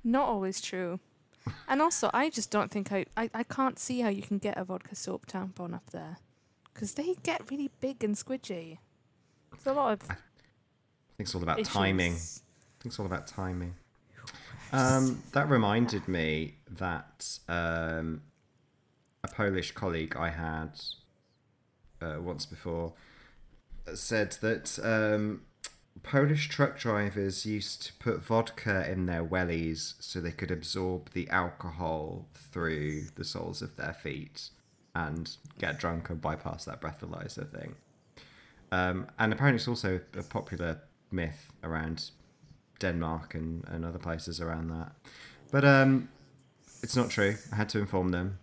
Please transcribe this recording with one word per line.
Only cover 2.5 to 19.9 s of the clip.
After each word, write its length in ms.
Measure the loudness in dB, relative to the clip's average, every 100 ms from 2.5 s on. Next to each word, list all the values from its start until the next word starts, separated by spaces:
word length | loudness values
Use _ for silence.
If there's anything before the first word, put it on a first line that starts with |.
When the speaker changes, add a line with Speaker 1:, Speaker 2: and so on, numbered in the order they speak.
Speaker 1:
don't 200 | 2 2
think 200 | -2 0
I, 140 | -2 -2 -2
I, 120 | -2
I 100 | -2
can't 340 | -4 0 0 0
see 220 | -2 0
how 80 | 0
you 120 | 0
can 160 | -2 -2
get 200 | 0 -2
a 60 |
vodka 320 | -4 -6 -8 -8
soap 300 | -6 -6 -4
tampon 460 | -6 -6 -8 -8
up 160 | -8 -10
there. 260 | -12 -10 -14 _ _ _ _ _
'Cause 200 | -8 -6
they 220 | -2 -2 -2
get 280 | -2 -2 -4
really 180 | -4 -4 _
big 200 | -4 -2
and 120 | -2 -2
squidgy. 640 | -2 -6 -4 -8 -8 -16 _ _ _ _ _ _ _
It's 120 | -6 0
a 60 |
lot 180 | 2 2
of 160 | 0 -2
Speaker 2:
I 40 | -8
think 1120 | -8 _ _ _ _ _ _ _ _ -8 -4
it's 80 | -2
all 80 |
about 160 | 0 0
Speaker 1:
issues. 140 | 0
Speaker 2:
timing. 400 | 2 4 4 2
I 680 | 0 -6 -12 _ _ _ _
think 60 | -10
it's 60 | -6
all 60 | -4
about 220 | -4 -6
timing. 480 | -6 -4 -4 -6 -8 -18 _ _ -16 -16 -16 -18 -16 -2
Um, 500 | 4 6 6 4 0 -2
that 160 | 0 4
reminded 580 | 6 6 6 4 2 0
me 480 | 2 4 2 -2 -8 -16
that, 680 | -4 -2 -4 -8 _ -10 -10 -4
um, 720 | 0 2 0 0 0 -2 -4 -10 _ _ _ _ _ _ _ _ _
a 40 | -8
Polish 440 | 0 2 2 -2
colleague 420 | -4 -2